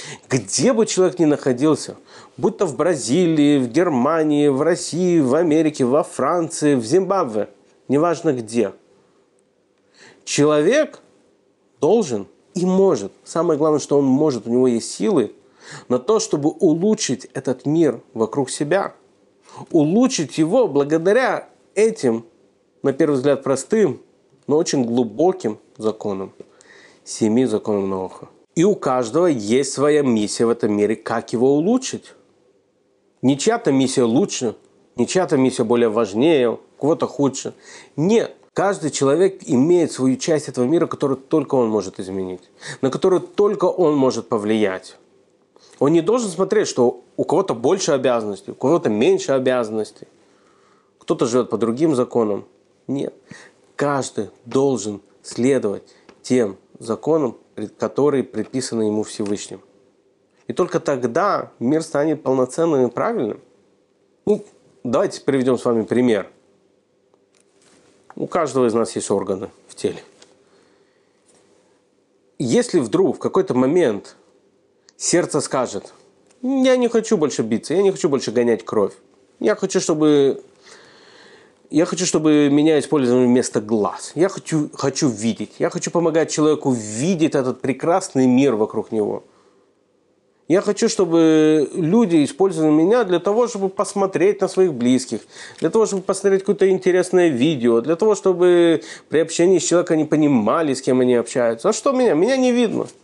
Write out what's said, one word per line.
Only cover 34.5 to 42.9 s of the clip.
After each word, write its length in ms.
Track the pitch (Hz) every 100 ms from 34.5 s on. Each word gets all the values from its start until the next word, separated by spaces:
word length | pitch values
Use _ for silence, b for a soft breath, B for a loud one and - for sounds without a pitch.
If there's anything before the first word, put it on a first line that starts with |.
| - _ _ _ -
не 120 | 117
чья-то 300 | 190 175 147
миссия 260 | 131 -
более 260 | 113 120 117
важнее, 640 | 107 104 107 156 151 120
у 60 | 113 - _
кого-то 280 | 139 165 131
худше. 460 | - 139 - 107 - B B B -
Нет. 400 | 175 226 135 - _
Каждый 380 | - 190 175 147
человек 500 | - 135 156 190 190 -
имеет 480 | 127 151 175 147
свою 240 | - 131 127
часть 320 | - 151 143
этого 160 | 127 123
мира, 200 | 170 160
которую 320 | - 143 135
только 380 | - 160 135 131
он 140 | 113
может 300 | 107 92 -
изменить, 420 | 92 95 92 90 - _ B B
на 80 |
которую 320 | 135